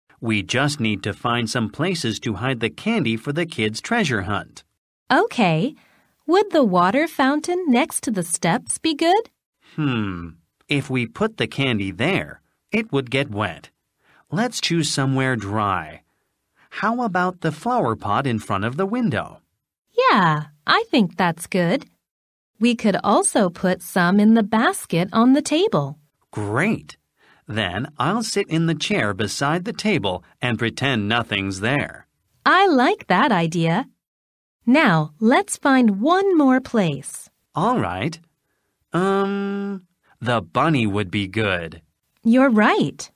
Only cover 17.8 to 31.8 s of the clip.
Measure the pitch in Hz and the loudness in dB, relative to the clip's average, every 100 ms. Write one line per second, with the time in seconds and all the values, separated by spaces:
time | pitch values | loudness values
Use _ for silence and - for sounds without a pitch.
17.8 | 139 107 104 107 135 110 - 98 110 139 | 0 -2 -2 -2 0 -2 -2 -4 -2 -4
18.8 | 196 240 226 107 76 - _ _ _ _ | -4 -2 -2 -2 -4 -12 _ _ _ _
19.8 | _ - 508 247 170 151 151 _ - 359 | _ 0 4 4 4 2 -4 _ -2 0
20.8 | 453 285 180 - 180 165 - 190 170 262 | 2 2 2 0 -2 -2 -4 0 0 0
21.8 | - _ _ _ _ _ _ - 233 240 | -4 _ _ _ _ _ _ -2 0 2
22.8 | 220 185 196 254 403 269 185 - 185 185 | 0 0 2 2 2 2 0 0 -2 -2
23.8 | - 185 175 202 214 226 220 220 294 392 | -2 0 2 4 6 6 4 2 0 -2
24.8 | - 165 190 226 247 277 302 311 415 165 | -4 -2 0 2 4 4 2 0 2 0
25.8 | 139 143 _ _ _ - 101 113 196 117 | -2 -8 _ _ _ -6 -4 0 0 -2
26.8 | - - _ _ _ _ - 107 95 92 | -6 -20 _ _ _ _ -8 -4 -4 -4
27.8 | 139 - 131 220 220 202 202 160 165 156 | -6 -4 -2 -2 -2 -4 -2 0 0 -2
28.8 | - 208 107 98 101 - 139 170 185 - | -2 -2 -2 -2 -4 -2 -2 -2 -4 -6
29.8 | 214 185 98 180 - _ 123 113 117 110 | -2 0 -2 -6 -10 _ -4 -2 -2 -2
30.8 | 139 123 101 120 113 104 98 95 107 143 | -2 -2 0 0 0 -4 -4 -4 -2 -2